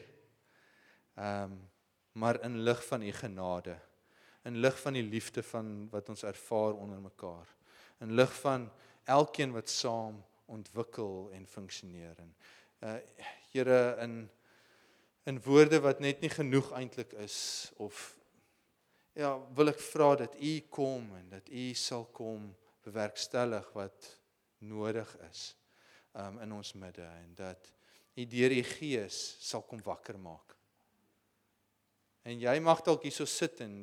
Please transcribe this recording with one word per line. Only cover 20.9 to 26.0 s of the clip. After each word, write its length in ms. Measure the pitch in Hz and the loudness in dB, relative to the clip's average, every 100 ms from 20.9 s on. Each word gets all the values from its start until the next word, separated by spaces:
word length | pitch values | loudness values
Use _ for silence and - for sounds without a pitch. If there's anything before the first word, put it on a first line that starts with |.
| 131 113 92 | -2 -8 -14
en 100 | 90 | -14
dat 160 | 95 - | -16 -12
U 160 | 123 127 120 | -8 -6 -4
sal 300 | - 123 117 - | -4 -6 -8 -10
kom 340 | 113 110 104 95 _ _ - | -8 -8 -12 -18 _ _ -8
bewerkstellig 840 | 107 104 - - 127 120 107 92 107 | -4 -4 -4 -2 0 0 -2 -6 -8
wat 320 | 98 - - - _ _ _ _ | -10 -12 -20 -20 _ _ _ _
nodig 480 | 104 107 107 110 104 - 85 | -10 -4 -2 -2 -6 -14 -18
is, 220 | - - - _ _ - - | -14 -14 -16 _ _ -20 -20